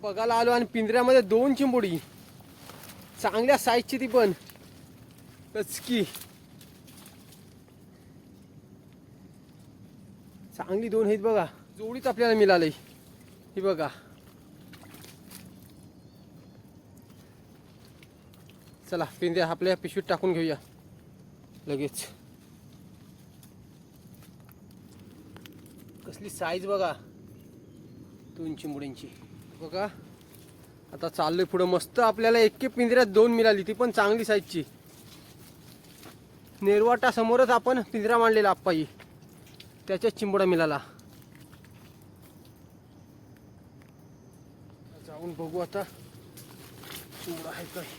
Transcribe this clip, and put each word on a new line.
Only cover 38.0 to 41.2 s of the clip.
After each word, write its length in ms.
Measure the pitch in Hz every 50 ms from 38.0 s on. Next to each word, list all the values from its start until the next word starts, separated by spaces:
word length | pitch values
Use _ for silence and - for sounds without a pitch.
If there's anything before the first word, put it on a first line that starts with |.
| 208 220 240 233
मांडलेला 320 | 233 226 220 220 208 202
आप्पाई, 340 | 185 - - 196 175 160 156 151 - - - - - - - - - - - - - - - - - - - -
त्याच्यात 300 | 190 180 - 226 - -
चिंबोडा 260 | 220 202 196 202 190
मिळाला. 340 | 185 180 165 165 156 147 143 - - - - - - - -